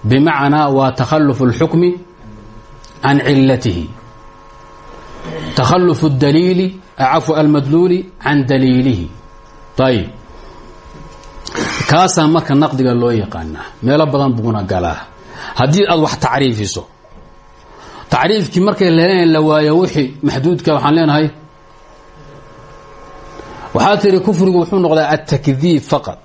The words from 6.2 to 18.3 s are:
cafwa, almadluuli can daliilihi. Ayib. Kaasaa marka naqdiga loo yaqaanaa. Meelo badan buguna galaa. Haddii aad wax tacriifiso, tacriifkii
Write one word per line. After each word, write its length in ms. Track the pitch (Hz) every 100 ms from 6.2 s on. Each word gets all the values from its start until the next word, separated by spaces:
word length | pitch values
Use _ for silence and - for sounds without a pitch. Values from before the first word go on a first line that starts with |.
| 143 156 180 180 185 - - -
cafwa, 400 | 135 156 156 156
almadluuli 640 | 151 147 135 165 180 180 185 -
can 140 | 135 147 127
daliilihi. 600 | 135 131 127 131 101 80 - - - - - - -
Ayib. 300 | 131 117 80 - - - - - - - - - - - - - - - - - -
Kaasaa 400 | 156 185 - 156
marka 260 | 165 156 160
naqdiga 380 | 151 135 127
loo 180 | 120 120
yaqaanaa. 540 | 117 95 85 80 78 - -
Meelo 220 | 113 147 151
badan 260 | 139 135
buguna 300 | 117 113 107
galaa. 360 | 95 95 85 78 - - - - - -
Haddii 300 | 127 175 196
aad 120 | 170
wax 140 | 151 -
tacriifiso, 640 | 135 131 135 107 101 90 - - - - - - - - - - - - -
tacriifkii 520 | 123 151